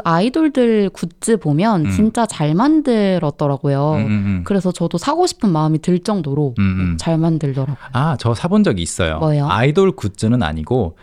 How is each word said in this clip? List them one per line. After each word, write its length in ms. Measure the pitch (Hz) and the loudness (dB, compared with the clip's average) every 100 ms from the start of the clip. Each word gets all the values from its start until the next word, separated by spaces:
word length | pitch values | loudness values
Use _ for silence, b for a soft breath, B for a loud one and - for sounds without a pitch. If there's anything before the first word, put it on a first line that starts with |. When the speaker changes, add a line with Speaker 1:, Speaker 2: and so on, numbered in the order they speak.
| 170 | 0
Speaker 1:
아이돌들 840 | 165 226 330 311 269 240 220 196 | 0 0 0 0 2 2 2 0
굿즈 460 | - 170 - - 226 | -4 -10 -8 -2 -2
보면 480 | 151 143 220 190 147 | 0 0 2 0 0
Speaker 2:
음. 40 | |
Speaker 1:
진짜 360 | 95 220 240 220 | 2 0 0 -4
잘 260 | - 151 | -2 -2
만들었더라고요. 1400 | 165 277 311 285 226 196 180 156 - 147 139 143 139 147 | 2 2 2 2 2 2 0 -2 -2 -2 0 0 0 0
Speaker 2:
음, 40 | 151 | 0
음, 60 | - | 0
음. 300 | 104 101 92 85 | 0 0 -2 -2
Speaker 1:
그래서 260 | 196 180 | -2 -2
저도 260 | - 170 175 | -2 -4 -2
사고 260 | - 320 359 | -2 0 -2
싶은 240 | - 208 | 2 2
마음이 280 | 156 156 156 | 2 2 0
들 200 | - 175 | 0 0
정도로 540 | 175 202 143 139 143 120 | 0 -2 -2 -2 -2 2
Speaker 2:
음, 40 | |
음. 340 | 98 92 90 82 | 0 2 0 -2
Speaker 1:
잘 200 | - 165 | 0 0
만들더라고요. 580 | 165 160 147 135 135 139 - | 2 0 -2 -2 -4 -6 -6
Speaker 2:
아, 240 | 123 156 135 | -2 -2 0
저 140 | 117 117 | -2 -2
사본 280 | 170 214 | 0 2
적이 200 | 196 98 | 2 0
있어요. 340 | 82 - 82 78 | -4 -2 -2 0
Speaker 1:
뭐요? 280 | 156 147 143 | 0 0 0
Speaker 2:
아이돌 440 | 98 135 156 190 185 | 2 2 4 2 0
굿즈는 480 | 98 - 110 123 | -6 -2 0 0
아니고 520 | 80 80 78 123 87 - | 0 -4 -2 -2 -2 -6